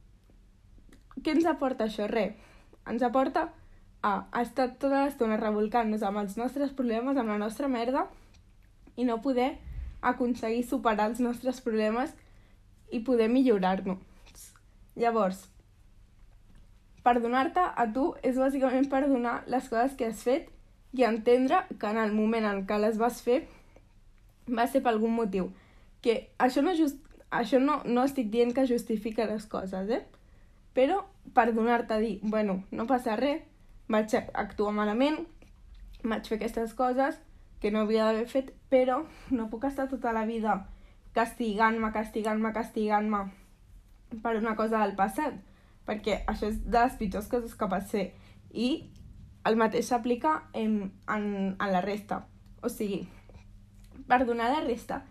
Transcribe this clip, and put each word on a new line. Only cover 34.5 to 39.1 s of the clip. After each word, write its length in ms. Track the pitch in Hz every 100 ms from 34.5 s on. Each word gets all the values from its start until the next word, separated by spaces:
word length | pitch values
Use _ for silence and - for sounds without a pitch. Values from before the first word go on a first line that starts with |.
| - 208 208
malament, 480 | 208 226 285 320 330 - - - - - - -
vaig 240 | 226 214 -
fer 100 | 214
aquestes 380 | 226 226 226 214
coses, 400 | 254 254 277 311 - - - -
que 80 | 208
no 140 | 214 214
hauria 240 | 220 220
d'haver 180 | 220 233
fet, 220 | 269 262 - -
però 380 | 262 254 262 320